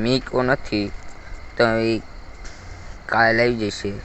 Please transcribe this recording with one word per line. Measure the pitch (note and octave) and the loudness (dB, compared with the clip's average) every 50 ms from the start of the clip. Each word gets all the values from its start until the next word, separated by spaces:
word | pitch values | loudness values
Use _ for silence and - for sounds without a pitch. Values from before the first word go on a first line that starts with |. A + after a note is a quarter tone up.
| A2 | 2
મીક્યો | A#2+ C3 C3 - - - B2+ B2+ | 2 2 2 0 0 0 2 4
નથી, | B2+ C3+ - - - - G#2 G2+ G2 - - - - - - - - - - - - - | 4 2 2 0 -2 0 0 0 0 -4 -8 -10 -10 -12 -12 -12 -12 -12 -12 -12 -10 0
તો | - A#2+ A2+ A2+ A2+ | 2 4 4 4 4
એ | A2+ A2+ A2+ G#2+ - - - - - - - - - - - - - - - - - - - - - | 4 2 2 0 -2 -6 -14 -14 -14 -14 -14 -12 -12 -12 -12 -14 -14 -14 -14 -12 -12 -12 -14 -12 -6
કાલે | - - A2+ A2+ A2+ A2+ A2+ A#2+ | 0 4 6 6 6 6 6 4
આવી | B2 B2 A2+ G#2+ | 4 4 2 0
જશે. | G2+ - - - G2+ G2+ G2 - | -2 -2 -4 -6 -6 -6 -6 -10